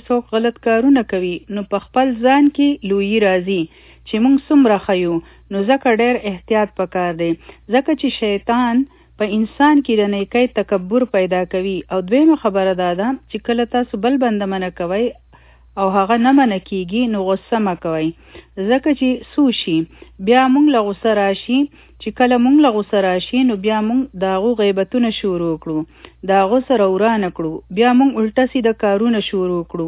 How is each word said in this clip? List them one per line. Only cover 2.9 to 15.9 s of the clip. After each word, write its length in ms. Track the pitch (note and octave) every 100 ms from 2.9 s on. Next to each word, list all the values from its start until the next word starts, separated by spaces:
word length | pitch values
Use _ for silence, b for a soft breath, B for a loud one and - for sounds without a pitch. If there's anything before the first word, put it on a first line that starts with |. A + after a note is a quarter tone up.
لویي 320 | G3+ G3 A3
راځي 380 | G3 F#3 F#3 F#3 D#3+ b b b -
چې 80 | A3
موږ 160 | B3+ C#4
څومره 340 | - D4 B3 G3
ښه 120 | - F#3
یو. 160 | F3 E3+ - b b
نو 160 | G3
ځکه 340 | G3+ C4+ B3+ A3
ډېر 140 | A#3+ B3 G#3
احتیاط 360 | F3+ - A3 G#3 -
پکار 400 | F3+ F#3 F3 E3
دی، 80 | E3+ E3 B B -
ځکه 200 | B3 C#4 D4
چې 80 | C4+ -
شیطان 680 | G#3+ G3+ - A#3+ A#3+ A#3+ C#4 b b -
په 60 | G#3+
انسان 480 | G#3+ A3 - D4 D4
کې 120 | B3+ A3
د 180 | G3+
نیکۍ 320 | G3+ G3 A#3+ B3
تکبر 560 | A3 F#3+ F#3+ F#3 B3 B3 G3
پیدا 240 | F#3 F3+ F3+
کوي. 260 | F#3+ G3 F#3 -
او 60 | F#3+ F#3
دویمه 300 | B3+ D#4+ D4+ G#3+
خبره 340 | G3 F#3+ F3+
دا 140 | F3+
ده 140 | F3 A3+ C4+ -
چې 80 | G#3+ -
کله 180 | A#3 A#3 B3
تاسو 300 | B3 G#3 A#3
بل 180 | C4+
بنده 300 | B3 G#3 G3
منع 200 | F#3+ F#3 F3+
کوئ 260 | F3 G3+ B3 - _ b b b b G3
او 80 |
هغه 260 | F#3+